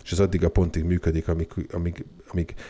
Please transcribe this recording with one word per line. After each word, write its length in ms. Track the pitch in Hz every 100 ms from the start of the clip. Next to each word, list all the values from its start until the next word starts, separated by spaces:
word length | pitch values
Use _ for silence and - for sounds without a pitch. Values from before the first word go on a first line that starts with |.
És 80 | -
az 80 | 87
addig 240 | 95 87
a 40 | 98
pontig 360 | - 87 80
működik, 440 | 82 90 85 80 -
amíg, 200 | 82 82 - -
amíg, 320 | 87 85 87 - - -
amíg 260 | 90 80 -